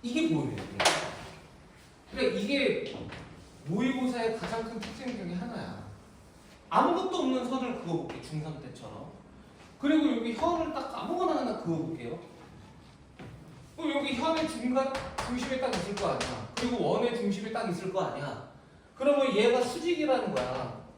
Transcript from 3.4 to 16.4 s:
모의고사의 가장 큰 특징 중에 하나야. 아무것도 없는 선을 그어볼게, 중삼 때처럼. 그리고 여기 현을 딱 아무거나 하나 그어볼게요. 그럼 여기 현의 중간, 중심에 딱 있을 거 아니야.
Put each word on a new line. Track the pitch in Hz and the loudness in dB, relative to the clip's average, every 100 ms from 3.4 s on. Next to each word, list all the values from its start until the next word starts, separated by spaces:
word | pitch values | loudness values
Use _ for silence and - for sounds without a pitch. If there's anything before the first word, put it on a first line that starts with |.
| - - 143 | -20 -14 -4
모의고사의 | 196 254 262 254 240 226 - | 2 2 2 0 0 0 -2
가장 | 180 226 | -4 -4
큰 | 220 214 | -4 -6
특징 | 180 - 262 220 | -8 -8 -6 -6
중에 | 175 | -6
하나야. | 180 240 202 - 104 - - - - - - - - - | -6 -6 -6 -8 -10 -12 -16 -20 -20 -20 -20 -20 -20 0
아무것도 | - 285 349 370 - | 4 4 4 0 0
없는 | 262 254 240 | 2 2 0
선을 | 262 240 - | -2 -2 -4
그어볼게, | 170 170 - - | -2 -4 -4 -8
중삼 | - 156 156 135 | -6 -6 -6 -10
때처럼. | 123 - 107 104 - - - - - - - - | -12 -14 -14 -12 -14 -16 -20 -20 -20 -20 -20 -2
그리고 | 285 311 285 233 | 4 6 6 2
여기 | 233 | 0
현을 | 226 339 339 311 | 2 2 2 0
딱 | 285 - | -2 -6
아무거나 | - - 349 359 294 | -6 -4 0 2 2
하나 | 247 202 | 0 -2
그어볼게요. | 170 160 135 - 117 165 - - - - - - - - - - - - - - - - | -2 -2 -2 -6 -6 -8 -12 -20 -20 -20 -20 -20 -20 -20 -20 -16 -16 -16 -18 -20 -18 -4
그럼 | 311 277 | 0 0
여기 | 285 | 0
현의 | 240 320 320 320 | 0 2 2 0
중간, | 240 247 262 269 - - - 233 | -2 2 2 2 -2 -4 -6 -4
중심에 | 247 269 254 | -4 -2 0
딱 | 254 | 0
있을 | 202 196 | 0 -2
거 | 202 196 | -2 0
아니야. | - 127 123 | 0 -2 -4